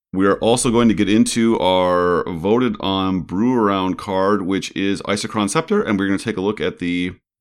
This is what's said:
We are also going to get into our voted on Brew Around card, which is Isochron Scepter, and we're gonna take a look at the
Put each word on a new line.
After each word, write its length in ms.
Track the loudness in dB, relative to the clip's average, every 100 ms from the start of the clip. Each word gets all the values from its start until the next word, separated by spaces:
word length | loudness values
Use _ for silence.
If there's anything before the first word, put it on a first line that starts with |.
| _
We 140 | 0 2
are 120 | 2
also 320 | 2 2 2
going 160 | 4 4
to 60 |
get 140 | 4 2
into 480 | 2 0 0 2 2
our 640 | 2 2 2 2 2 0 -2
voted 480 | -4 0 2 0 -2
on 400 | -4 -2 -2 -2
Brew 340 | -2 -2 0
Around 420 | 2 2 0 -2 -4
card, 460 | -4 0 2 0
which 320 | 0 -4 -4 -4
is 260 | -2 -2
Isochron 480 | -4 -4 -4 -2 -2
Scepter, 320 | -2 -2 -2
and 160 | 0 0
we're 80 | 0
gonna 120 | -2
take 180 | -4 -4
a 40 |
look 200 | -4 -2
at 180 | -4 -4
the 380 | -4 -2 -4 -8 _ _